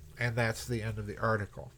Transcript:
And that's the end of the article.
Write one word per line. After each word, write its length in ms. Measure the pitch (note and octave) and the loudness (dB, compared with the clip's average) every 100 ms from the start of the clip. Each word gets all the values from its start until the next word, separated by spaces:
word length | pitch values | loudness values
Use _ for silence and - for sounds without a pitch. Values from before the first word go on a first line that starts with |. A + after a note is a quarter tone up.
| - - | -14 -2
And 160 | A#2+ | 0
that's 320 | A#2 A2+ A2+ - | 2 2 2 -2
the 160 | A#2 | -2
end 160 | G#2+ A2 | 0 -2
of 80 | G#2 | -4
the 120 | - | 0
article. 520 | A2+ A2 G#2 - C#2+ | 4 4 2 -6 -12